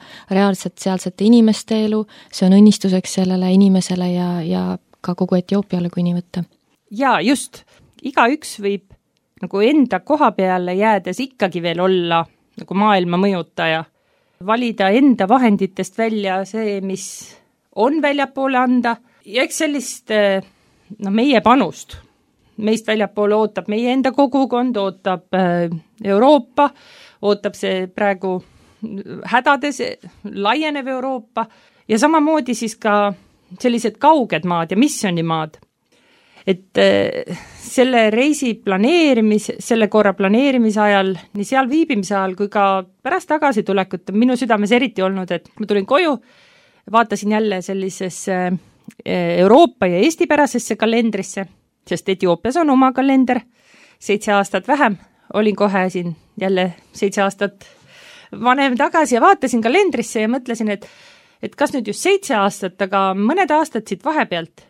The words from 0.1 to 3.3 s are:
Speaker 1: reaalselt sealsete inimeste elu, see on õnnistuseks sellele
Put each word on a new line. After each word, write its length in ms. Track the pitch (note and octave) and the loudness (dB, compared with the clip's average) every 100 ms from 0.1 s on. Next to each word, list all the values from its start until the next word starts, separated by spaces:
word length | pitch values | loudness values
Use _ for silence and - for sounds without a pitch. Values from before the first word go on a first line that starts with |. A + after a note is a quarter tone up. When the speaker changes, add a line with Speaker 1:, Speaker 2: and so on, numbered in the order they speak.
| - - | -20 -4
Speaker 1:
reaalselt 480 | G3 G3+ F#3 F3+ - | 0 0 0 -6 -8
sealsete 460 | - F#3 - - | -4 -4 -6 -2
inimeste 600 | G3+ A#3+ A3 G#3 - A3 | 4 6 6 2 -2 -2
elu, 220 | G#3+ G#3+ G#3+ - - | 0 -2 -4 -12 -14
see 140 | - F#3 | -2 4
on 60 | G3 | 8
õnnistuseks 480 | G#3+ G#3 G3 F#3 - | 8 6 2 -2 -2
sellele 460 | - F#3 | -4 -2